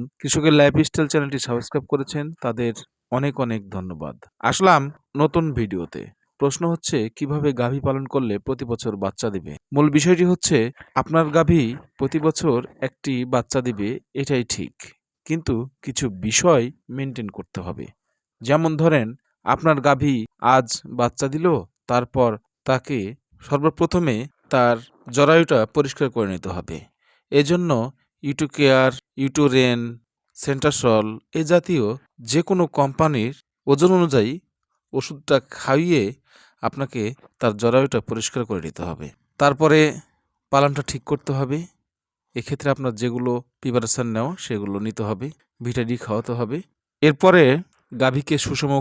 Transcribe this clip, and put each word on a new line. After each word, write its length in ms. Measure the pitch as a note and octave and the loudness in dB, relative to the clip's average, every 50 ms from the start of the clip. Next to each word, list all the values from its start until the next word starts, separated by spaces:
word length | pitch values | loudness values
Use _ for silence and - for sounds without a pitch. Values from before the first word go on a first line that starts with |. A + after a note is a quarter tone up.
| A#2+ C3+ - _ | -2 -6 -12 _
কৃষকের 340 | - C#3 - D#3+ D3 D#3+ D3+ | -6 -2 -2 2 4 6 6
লাইফস্টাইল 540 | D3 C#3+ C#3+ C3+ D3+ D#3 - - - D#3 C#3 | 6 6 6 6 4 2 2 0 -2 -2 0
চ্যানেলটি 320 | - D#3 C#3+ C#3 C#3 C3 | 0 0 0 0 -4 -6
সাবস্ক্রাইব 460 | - - A#2+ A#2+ A#2 - - D3 C3 | -4 -4 -4 -4 -4 -4 -4 -6 -4
করেছেন, 400 | - - C#3 C3+ - - D3 D3 D#3 E3 - | -2 -4 -4 -4 -4 -6 -6 -6 -6 -10 -8
তাদের 320 | - B2 A2+ A2+ A#2+ A#2 A2 - - - _ _ _ _ | -6 -6 -4 -2 -2 -4 -4 -6 -12 -20 _ _ _ _
অনেক 220 | A#2+ B2+ C#3 C#3+ C3+ C#3+ | -4 -2 -2 -2 -2 -2
অনেক 220 | C3 A#2 A2+ G#2+ G2 F#2+ | -4 -4 -4 -6 -6 -8
ধন্যবাদ। 460 | G#2 F#2+ F#2 F#2 F2+ D#2 D2+ C#2+ A#1+ - - _ _ _ | -10 -10 -8 -8 -10 -10 -10 -12 -12 -16 -20 _ _ _
আসলাম 420 | - A#2 C3 - F#3+ F#3+ E3+ D3 C3+ C#3+ D#3 - _ _ _ C#3 | -2 -2 0 4 4 6 6 6 4 0 -6 -12 _ _ _ 0
নতুন 260 | D3 D3+ - F3 E3 D#3 C3+ | 0 2 2 0 0 0 -2
ভিডিওতে। 500 | A#2 A2+ G2+ G2 F2+ E2 - - C2+ G1+ - - _ _ _ _ _ | -4 -4 -4 -4 -6 -8 -8 -10 -14 -14 -14 -18 _ _ _ _ _
প্রশ্ন 240 | C#3 C#3+ C3+ - E3+ E3+ | -2 -2 0 -2 -2 -2
হচ্ছে, 300 | E3+ E3 - - E3 C3+ G#2+ A2+ | -2 -2 -4 -4 -2 -2 -2 -2
কিভাবে 400 | - - D3+ C3+ D3 D3+ D3 D3 C3 | -4 -8 -6 -4 -4 -2 -2 -2 0
গাভী 260 | A#2 A#2+ A#2+ C3 C#3 | 0 -2 -2 -2 -2
পালন 260 | - C#3 C3+ C3+ C3+ | -2 -2 -2 -2 -6
করলে 300 | C3 - C#3+ C3 A2+ G2+ G2+ | -4 -4 -2 -2 -2 -4 -4
প্রতি 260 | - - C3 B2 C3+ | -4 -6 -6 -6 -4
বছর 280 | A#2+ A#2+ - - A#2 G#2 | -6 -8 -6 -6 -6 -6
বাচ্চা 320 | G2+ G2 G2 - - - A2+ | -4 -6 -6 -6 -6 -6 -6
দিবে? 240 | G2 F#2+ D2+ D#2 D2 - - _ C3+ | -6 -6 -10 -10 -16 -16 -14 _ 0
মূল 140 | C#3 D3+ D3+ | 2 2 4
বিষয়টি 360 | C#3+ D#3 C#3+ F3 F3+ E3 F3+ | 4 2 4 4 2 4 4
হচ্ছে, 320 | F3+ F3+ - - - D#3+ B2+ A2 A#2+ C#3 - - - _ | 2 0 0 0 0 2 2 0 0 -4 -10 -20 -6 _
আপনার 300 | C3+ B2+ - D3+ E3 E3 D3+ | -4 -2 0 0 0 0 2
গাভী 320 | D3 E3 D#3+ D3 E3+ D#3+ B2+ A2+ B2 D3+ - _ _ - | 2 2 4 4 4 4 4 2 -2 -6 -12 _ _ -6
প্রতি 220 | C3+ C3+ - D#3+ | -6 -4 -2 0
বছর 380 | D3+ D#3+ D#3 - - D#3+ A#2+ A#2+ B2 - - _ | 0 0 0 0 0 0 0 0 -2 -6 -8 _
একটি 320 | C3 C3 - _ - C#3 C3+ B2 B2+ | -8 -8 -8 _ -6 -4 -4 -4 -2
বাচ্চা 340 | B2+ C3+ B2 A2+ - - C3+ | 0 0 -2 -2 0 -2 -2
দিবে, 280 | B2 B2 A2+ G2+ G2+ G#2 C3 - - _ _ | -2 -2 -4 -4 -4 -6 -6 -8 -12 _ _
এটাই 300 | B2+ C#3 - C#3 B2+ A#2+ | -8 -4 -2 -2 -2 -2
ঠিক, 300 | A2+ - - E2 - - _ - - - _ _ _ _ _ _ | -4 -6 -6 -8 -10 -12 _ -20 -20 -20 _ _ _ _ _ _
কিন্তু 300 | - D#3 E3 D#3+ - C3 A2+ A#2+ C3+ - _ | -6 -6 -4 -2 -2 -2 -2 -4 -6 -10 _
কিছু 240 | - - A#2+ - C#3+ A#2+ | -12 -8 -6 -4 -4 -4
বিষয় 540 | F#2+ F#2 F#2+ G#2+ G#2+ - - F3 D#3+ C3 A#2 B2+ - _ _ - | -6 -6 -6 -2 0 2 4 4 4 4 4 0 -6 _ _ -14
মেনটেন 380 | A#2+ C3 C#3 C3+ A#2+ B2 A2+ G2+ | -10 -8 -8 -8 -8 -8 -10 -10
করতে 300 | - - F#2 - _ F#2+ | -10 -12 -16 -12 _ -10
হবে। 240 | F2+ F2+ E2+ - C2 - - _ _ _ _ _ _ _ _ _ | -10 -10 -10 -12 -12 -16 -18 _ _ _ _ _ _ _ _ _
যেমন 300 | A2+ A#2+ C#3 D#3 E3 D#3+ D#3 C#3+ | -2 0 0 2 2 0 0 2
ধরেন, 300 | D#3+ E3 D#3 C#3 A2 A2 B2 - _ _ _ _ _ | 2 4 4 2 0 -2 -6 -12 _ _ _ _ _
আপনার 320 | F#2+ B2+ - D3 D#3+ D3+ C#3 | -2 -2 0 2 2 2 4
গাভী 340 | B2+ C#3+ C#3 C3 D3 D3 C3+ A#2 G#2+ - - _ | 4 2 2 2 2 0 0 0 -2 -6 -10 _
আজ 280 | - A#2+ B2+ C3 B2 A2+ - - - | 2 4 4 4 4 0 -4 -8 -8
বাচ্চা 420 | - A#2+ B2 A#2+ A#2+ - - C#3 C3+ | -10 -4 -2 -2 -2 -2 -4 -6 -4
দিল, 200 | C3+ D#3 E3 F3+ D#3+ A#2 F#2 - _ _ _ - | -4 -2 0 0 0 0 -2 -6 _ _ _ -2
তারপর 420 | B2 B2 A#2+ - - C3+ B2 A#2 G#2+ G#2+ - _ _ _ _ | -2 -2 -2 -2 0 0 0 0 0 -2 -8 _ _ _ _
তাকে 340 | - C3 B2+ - - D3 A#2+ F#2+ G2 C3 - _ _ _ _ | -2 -2 -2 -2 -4 -6 -6 -6 -6 -10 -14 _ _ _ _
সর্বপ্রথমে 720 | - - D3 C#3 D3 D#3+ - - E3+ D#3+ - F3+ F3 D3+ A2+ G#2+ B2+ D3 - _ _ _ | -8 -4 -2 0 0 0 0 0 -2 0 0 0 0 0 -2 -2 -4 -8 -14 _ _ _
তার 280 | - C3 B2 A#2+ A#2+ A2+ A#2+ - _ _ _ - | 0 2 4 4 2 0 -4 -12 _ _ _ -6
জরায়ুটা 480 | A#2+ C3+ C#3+ C#3+ D#3 E3+ E3 - D3+ A#2+ A2 | 2 4 4 6 6 6 6 4 4 2 2
পরিষ্কার 420 | - - D3+ C#3 C3+ - - D3 C3 | 2 0 0 -2 -2 -2 -2 -2 -2
করে 180 | - A#2+ G#2+ G2 | 0 -2 -2 -2
নিতে 200 | F#2+ F2 - F#2+ | -4 -6 -8 -8
হবে। 280 | F#2 F2+ F2 - E2+ D2 - _ _ _ _ _ _ _ _ _ | -8 -8 -10 -10 -12 -12 -14 _ _ _ _ _ _ _ _ _
এজন্য 400 | C3+ C#3+ D3 C#3 F3 F3+ F3+ E3 C#3+ A#2 A2+ C3 - _ _ _ _ _ - | 2 2 4 4 2 0 2 0 0 0 0 -4 -8 _ _ _ _ _ -8
ইউটোকেয়ার, 680 | C#3 C3+ - D#3 C#3 - - D3 C3+ C3 C3 C3 C3 C3 C3 - _ _ | -8 -6 -4 -6 -6 -2 2 4 4 6 6 4 2 0 -2 -10 _ _
ইউটোরেন, 640 | - C3+ C#3 - D3+ D3 C#3 B2 C3 B2+ B2 A#2+ A#2+ A#2 A#2 A#2+ A#2+ _ _ _ _ _ _ _ - | -4 -4 -2 2 2 2 4 4 4 4 4 2 -2 -4 -8 -12 -14 _ _ _ _ _ _ _ -10
সেন্টাসল 680 | - - C#3 C3+ C3+ D3 C#3+ - - B2 A2+ A2 G#2+ G#2+ A2 A2 - _ _ | -6 -6 -4 0 0 0 0 2 2 4 4 4 2 0 -4 -8 -12 _ _
এ 80 | D#3+ D#3+ | -4 0
জাতীয় 420 | D3+ F3 F3 E3+ - F3+ D3 A2 G#2 A#2+ C#3 - _ _ - | 2 2 2 2 2 0 0 0 -2 -4 -6 -10 _ _ -20
যে 220 | A#2+ A2+ B2 D#3 | -8 0 0 0
কোনো 220 | E3+ - G3 F3+ F3 C#3+ | 2 2 2 0 0 0
কোম্পানির 640 | - - C#3+ C3+ C#3 - D#3 D#3+ D3 A#2+ G#2+ B2 C#3+ - _ _ _ _ _ - | 0 0 -2 -2 0 0 0 0 2 0 -2 -4 -6 -10 _ _ _ _ _ 0
ওজন 240 | C#3+ C#3 E3 F#3 F#3 | 2 4 6 4 6
অনুযায়ী 380 | F3+ F3 D#3+ C3+ B2 G#2 A#2 C#3+ F#3 - _ _ _ _ _ _ _ _ _ - | 4 4 4 2 2 2 2 -2 -6 -10 _ _ _ _ _ _ _ _ _ -6
ওষুধটা 440 | C3+ - - D#3 C#3 - - D3 C3 - _ | -6 -6 -6 -12 -14 -2 0 0 0 0 _
খাইয়ে 540 | - - - - C3+ D3 E3 F3 E3+ C#3 G2+ G2+ B2+ - _ _ _ _ _ _ _ _ | -12 -10 -4 0 0 0 2 2 2 2 0 -2 -4 -10 _ _ _ _ _ _ _ _
আপনাকে 400 | - A2+ - C3+ C#3 C3+ - B2 G#2+ A2 C3+ - _ _ _ _ | -8 -8 -6 -6 -8 -8 -6 -6 -6 -6 -6 -10 _ _ _ _
তার 140 | - A#2 G#2 G#2 | -2 -2 -2 0
জরায়ুটা 420 | A#2 A#2 A#2 C3 C3+ C3 - A#2 | 0 2 2 4 2 2 0 -4
পরিষ্কার 400 | - - A2+ A2+ A2 - - C3 A#2 | -4 -4 -6 -6 -6 -6 -6 -6 -6
করে 160 | A2 A2 F2+ | -4 -6 -6
নিতে 220 | D#2+ D#2 - - F2 | -6 -8 -10 -8 -8
হবে। 240 | F2 D#2+ D2 D2+ C#2+ - _ _ _ _ - | -8 -8 -10 -12 -16 -18 _ _ _ _ 0
তারপরে 420 | C#3+ C#3+ C#3 C#3 D#3 D#3 D3+ D#3 D#3 D3+ C#3+ - - _ _ _ _ _ _ _ _ _ | 2 2 2 4 4 4 6 6 4 4 0 -4 -12 _ _ _ _ _ _ _ _ _
পালানটা 320 | - C#3 C#3+ C#3+ C#3 D3 C3+ - | 2 2 2 2 0 -2 -6 -8
ঠিক 160 | - C3 - | -10 -10 -6
করতে 280 | - D3+ C#3 - - C#3 | -6 -6 -6 -4 -4 -4
হবে। 240 | C3+ C#3 B2+ C#3+ D#3 F3 - _ _ _ _ _ _ _ _ _ _ _ _ _ | -4 -2 -4 -4 -6 -8 -10 _ _ _ _ _ _ _ _ _ _ _ _ _
এক্ষেত্রে 320 | B2 A2+ - D3 - - C#3+ | -10 -6 -6 -8 -4 -2 -2
আপনার 240 | C3+ C#3 C3+ B2+ A2+ | -2 -2 -2 -6 -4
যেগুলো 360 | G#2 A#2+ B2 A#2 B2 B2 B2 A#2+ A#2+ B2+ _ _ _ | -2 -4 -4 -2 -2 -2 -2 -2 -4 -6 _ _ _
প্রিপারেশন 480 | - C3+ A#2+ B2 A2+ A2 - - B2 A#2 | -8 -2 -2 -2 -2 -2 -2 -4 -4 -4
নেওয়া, 260 | A2 A2 A#2+ C#3+ F#3 - | -2 -4 -4 -4 -6 -10
সেগুলো 400 | - - A#2+ G#2 G2+ G2+ G2 G2+ | -8 -8 -6 -6 -4 -4 -6 -4
নিতে 240 | G#2 A2 G#2 - A2 | -6 -6 -6 -6 -4
হবে। 240 | G#2 G#2+ F#2 A#2+ D3 D#3+ _ _ _ _ _ | -4 -4 -6 -8 -12 -14 _ _ _ _ _
ভিটা 220 | A#2+ A#2+ A#2 B2+ A#2 | -10 -6 -4 -4 -2
ডি 120 | A2+ B2 A#2 | -2 -4 -6
খাওয়াতে 360 | - - G#2+ A2+ A#2 - A#2+ | -4 -4 -4 -4 -4 -4 -4
হবে। 240 | A#2 B2 G#2+ C3 E3+ - - _ _ _ _ _ _ | -4 -4 -4 -6 -8 -10 -14 _ _ _ _ _ _
এরপরে 420 | - D#3 D3 - - F#3 F3 F3+ D#3 B2+ C3 D#3+ F3+ - _ _ _ _ - A#2 | 2 2 2 6 6 6 8 8 8 6 6 2 0 -6 _ _ _ _ -4 0
গাভীকে 360 | B2+ C3 B2+ C#3+ C#3+ - D3+ C#3 | 0 0 0 0 -2 -2 -2 -2
সুষম 360 | - - C#3+ - D#3 C#3 C#3 C#3 | -2 -4 -4 -4 -2 0 -2 -2